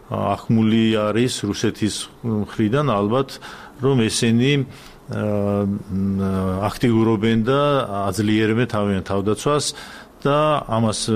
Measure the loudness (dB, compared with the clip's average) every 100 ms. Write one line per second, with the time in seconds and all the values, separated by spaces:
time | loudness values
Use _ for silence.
0 | -8 -4 -2 -2 0 2 4 4 4 2
1 | 0 0 0 -2 -4 -2 -2 0 -4 -4
2 | -10 -10 -4 -4 -4 -2 0 2 0 0
3 | 2 0 -2 -6 -16 -18 -20 -4 0 2
4 | 2 2 2 4 4 2 -2 -10 -20 -20
5 | -10 -4 -2 0 0 2 0 -2 -4 -4
6 | -2 0 -2 -2 -2 -2 -2 0 2 4
7 | 4 2 2 2 2 2 2 0 -2 -4
8 | -4 -2 2 2 2 2 0 0 0 0
9 | 0 -2 0 -2 0 0 -2 -8 -16 -20
10 | -20 -6 0 2 2 0 0 0 0 0
11 | 0